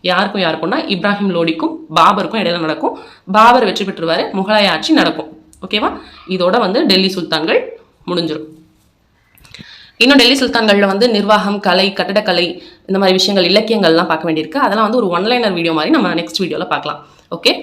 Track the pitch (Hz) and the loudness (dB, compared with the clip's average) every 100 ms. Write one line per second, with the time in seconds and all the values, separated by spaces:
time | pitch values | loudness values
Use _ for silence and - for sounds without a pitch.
0 | 175 185 202 202 175 156 165 269 - 190 | -2 -2 -2 -2 -4 -2 -4 -4 -4 -4
1 | 208 202 196 170 165 160 - - - 160 | -2 -2 -2 0 -2 -2 -6 -8 -4 2
2 | 170 202 185 220 180 170 160 151 285 - | 4 2 -2 -2 -2 -2 -4 -4 -4 -6
3 | - - - 208 226 247 214 - 196 165 | -16 -20 0 6 6 6 2 -2 -6 -4
4 | 165 170 - 196 190 214 196 160 - 294 | -2 -2 -2 -4 0 2 2 0 0 2
5 | 170 160 - - _ _ 190 208 302 - | 2 -2 -10 -16 _ _ -6 -4 -4 -6
6 | - - - 185 175 226 202 220 302 190 | -16 -20 -6 0 2 2 2 0 2 2
7 | 190 185 156 160 160 466 - - _ _ | 0 -2 -4 -4 -2 -4 -4 -16 _ _
8 | - 175 160 151 - - _ _ _ _ | -6 -4 -4 -8 -12 -20 _ _ _ _
9 | _ _ _ _ - - - - - _ | _ _ _ _ -20 -20 -20 -20 -20 _
10 | 233 285 240 269 254 233 220 202 196 196 | 4 6 4 4 0 0 2 2 2 2
11 | 247 214 202 208 196 202 196 180 196 196 | 2 2 2 2 2 -2 0 2 0 -2
12 | 185 202 196 175 175 - - - - 190 | -2 -2 0 -2 -2 -6 -16 -20 -4 0
13 | 190 185 185 196 175 196 220 220 180 165 | 2 2 2 2 2 2 2 2 2 2
14 | 170 156 175 156 156 277 247 208 214 247 | 0 -2 -2 -4 -4 -2 0 0 0 0
15 | 202 175 202 247 220 175 165 160 160 302 | 0 -2 0 0 0 -2 -2 -2 0 0
16 | 190 170 170 - 180 151 180 147 147 - | 0 -2 -6 -6 -4 -4 -4 -4 -6 -10
17 | - _ _ 170 240 349 | -14 _ _ -4 -2 -2